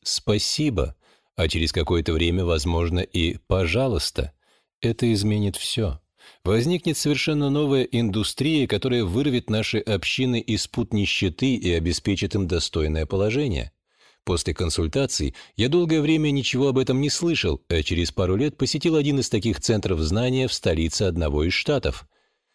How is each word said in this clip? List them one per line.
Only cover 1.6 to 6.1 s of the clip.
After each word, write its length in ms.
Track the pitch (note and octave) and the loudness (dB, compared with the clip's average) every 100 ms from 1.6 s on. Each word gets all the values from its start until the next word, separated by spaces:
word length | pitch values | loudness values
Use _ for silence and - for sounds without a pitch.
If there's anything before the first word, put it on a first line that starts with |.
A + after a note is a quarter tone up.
| D#2+ | 0
какое-то 400 | F#2 D#2 F2 D#2+ | 0 0 0 2
время, 320 | D#2+ E2 F2 F2 | 2 2 2 2
возможно, 540 | D#2+ D#2+ E2+ E2+ F2 | 0 0 0 0 0
и 380 | - - E2 - - | -2 0 0 -2 -2
«пожалуйста». 840 | F#2 E2+ G2 C3+ F#2 - - C#2 - _ _ _ _ | 0 2 0 0 0 -2 -4 -6 -10 _ _ _ _
Это 320 | A#2 A2+ A#2+ | -4 0 2
изменит 460 | G#2+ G#2+ G#2 G2+ - | 2 2 2 0 -2
все. 420 | - - G#2 C#2 - | -4 -2 -2 -4 -12